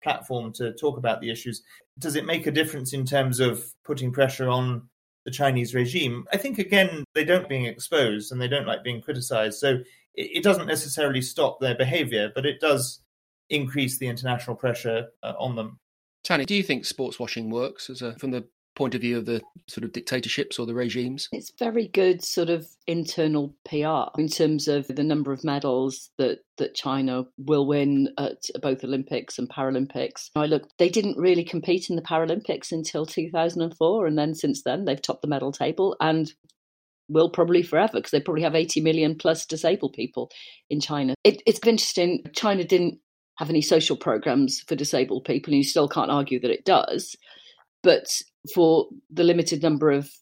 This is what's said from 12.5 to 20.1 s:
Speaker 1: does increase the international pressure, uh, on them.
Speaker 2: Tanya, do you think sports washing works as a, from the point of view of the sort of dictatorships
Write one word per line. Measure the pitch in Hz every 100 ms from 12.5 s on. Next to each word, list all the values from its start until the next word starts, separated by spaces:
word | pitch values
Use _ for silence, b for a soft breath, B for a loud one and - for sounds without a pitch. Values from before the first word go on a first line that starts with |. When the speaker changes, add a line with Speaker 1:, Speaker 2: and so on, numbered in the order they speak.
| 139
Speaker 1:
does | 160 135 127 - _ _ _ _ -
increase | 147 131 143 127 127
the | 127
international | 117 127 120 - 113
pressure, | 127 117 117 113 123 _
uh, | - -
on | 127 113
them. | 110 - _ _ _ _
Speaker 2:
Tanya, | - 160 135
do | 202
you |
think | 190 131 -
sports | - 127 -
washing | 120 117 110
works | 117 131 - -
as | 123
a, | 120 113
from | 135
the | 123 - _ _ -
point | 131 120
of |
view | 120 120
of | 110
the | 113 - - -
sort | -
of | 117
dictatorships | 120 -